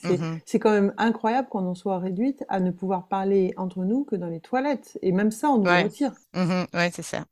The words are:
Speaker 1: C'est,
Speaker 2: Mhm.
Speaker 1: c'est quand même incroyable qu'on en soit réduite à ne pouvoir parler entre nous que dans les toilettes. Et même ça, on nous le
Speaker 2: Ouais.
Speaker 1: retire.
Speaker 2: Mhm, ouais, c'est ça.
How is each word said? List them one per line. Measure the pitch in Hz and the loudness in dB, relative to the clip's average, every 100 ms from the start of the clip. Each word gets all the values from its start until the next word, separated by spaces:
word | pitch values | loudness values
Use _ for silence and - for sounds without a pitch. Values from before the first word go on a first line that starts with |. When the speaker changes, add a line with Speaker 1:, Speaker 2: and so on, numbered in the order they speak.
Speaker 1:
C'est, | 175 180 | -2 0
Speaker 2:
Mhm. | 160 165 | 0 -6
Speaker 1:
c'est | - 220 | -2 0
quand | 214 | 4
même | 208 202 202 | 4 2 2
incroyable | 220 220 220 247 262 | 0 0 0 0 -2
qu'on | 208 185 | -4 -4
en | |
soit | 180 202 185 | -4 -4 -4
réduite | 185 180 254 277 - | -4 -2 -2 -4 -4
à | 190 | -2
ne | 185 | 0
pouvoir | 180 190 185 185 | -2 -4 -4 -4
parler | 196 190 196 185 - | -2 2 2 2 -2
entre | 185 185 | -6 -4
nous | 185 240 | 0 0
que | 285 202 | -2 -4
dans | 175 | -4
les | 165 | -8
toilettes. | - 254 277 247 - - | -4 -2 0 -2 -6 -4
Et | 185 | 0
même | 185 214 | 2 2
ça, | 214 302 | 2 2
on | 254 | 4
nous | |
le | 185 | 6
Speaker 2:
Ouais. | 175 | 4
Speaker 1:
retire. | 196 - 285 - _ | 2 0 -4 -4 _
Speaker 2:
Mhm, | 175 175 180 180 | -2 0 0 -2
ouais, | 175 175 | -2 -2
c'est | 170 | -2
ça. | 165 - - | -8 -8 -8